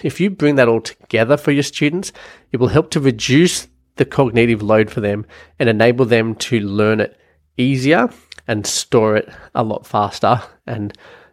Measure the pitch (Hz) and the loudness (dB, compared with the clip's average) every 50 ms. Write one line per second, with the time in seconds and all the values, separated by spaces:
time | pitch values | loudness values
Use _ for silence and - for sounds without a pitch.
0 | - 147 - - 180 208 190 - 151 147 143 135 123 117 117 113 110 - - _ | -8 -8 -4 -2 -2 -2 -2 0 0 2 4 4 4 4 2 0 -2 -6 -16 _
1 | _ - - 110 113 117 147 143 - 151 143 143 139 - - - 156 147 160 185 | _ -4 -2 0 2 2 0 0 2 0 0 0 -2 -4 -4 -2 -2 -2 -2 -4
2 | 196 - - - - - - - _ - - 117 123 107 92 151 170 - - 160 | -8 -10 -16 -18 -20 -20 -20 -20 _ -8 -2 0 0 2 2 2 0 0 -2 0
3 | 135 135 120 110 - - 127 151 175 170 - - - _ _ _ _ _ _ - | 0 0 0 -2 -2 2 2 4 4 2 0 -4 -10 _ _ _ _ _ _ -4
4 | 127 - - - 139 117 110 117 120 117 117 104 104 101 107 110 110 107 - 123 | -4 -2 0 0 0 2 2 2 2 2 2 -2 0 2 2 2 2 0 -2 -4
5 | 104 101 101 107 107 _ - - - _ _ - 139 113 110 104 117 120 120 127 | -4 -2 -4 -4 -6 _ -18 -20 -20 _ _ -2 0 0 2 4 2 2 4 2
6 | 131 110 120 113 113 113 107 - - - 123 110 101 98 101 104 104 107 110 107 | 2 2 2 0 0 -2 -4 -6 -6 -4 -2 -2 -2 -2 -2 0 0 0 2 0
7 | 104 - _ _ _ _ _ _ _ _ - - 123 135 139 127 127 143 160 196 | -2 -4 _ _ _ _ _ _ _ _ -6 -4 -2 -2 0 0 0 2 2 2
8 | 247 240 - - _ _ - - - - 110 104 101 - - - - - - 117 | 0 -2 -4 -12 _ _ -20 -18 -6 -6 -6 -4 -4 -6 -6 -8 -6 0 2 2
9 | 110 107 107 107 - - - - - - - 127 117 110 104 - - - - 107 | 2 2 0 0 -2 -4 -14 -20 -20 -8 -6 -4 -4 -4 -4 -8 -10 -4 -2 -2
10 | 104 98 - - - 104 123 117 - - _ _ - - 117 107 104 101 - _ | -2 -2 -4 -2 0 0 0 0 -2 -10 _ _ -14 -12 -10 -8 -8 -10 -10 _
11 | - - - - _ _ | -20 -20 -20 -20 _ _